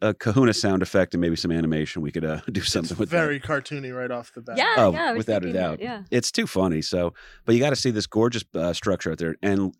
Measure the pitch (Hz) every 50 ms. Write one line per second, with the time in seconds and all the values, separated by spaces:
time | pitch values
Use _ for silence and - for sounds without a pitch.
0 | - 110 104 - - 117 101 127 135 120 107 - - 104 95 92 90 - - 98
1 | 92 - - 87 87 85 82 80 - 87 82 82 80 80 80 78 78 73 - 90
2 | 78 73 - 82 80 78 78 80 - - - 98 - - - 101 80 80 85 -
3 | 110 151 165 175 160 151 147 139 131 - 156 139 127 - 151 143 139 127 127 127
4 | 127 123 123 120 120 - _ 127 117 - - 247 285 440 453 427 - 98 85 -
5 | 339 294 233 - 110 - 110 101 90 87 87 92 90 82 78 - 208 247 247 104
6 | 95 - - 123 117 - - - 226 - - 95 92 92 80 78 78 - - 90
7 | 87 85 - - - - - - _ - 113 120 131 151 139 117 - 131 113 107
8 | 101 - - 107 113 120 117 117 - - - - 85 87 85 - - 107 92 87
9 | - 87 80 - 85 82 - - - 101 98 98 98 92 - _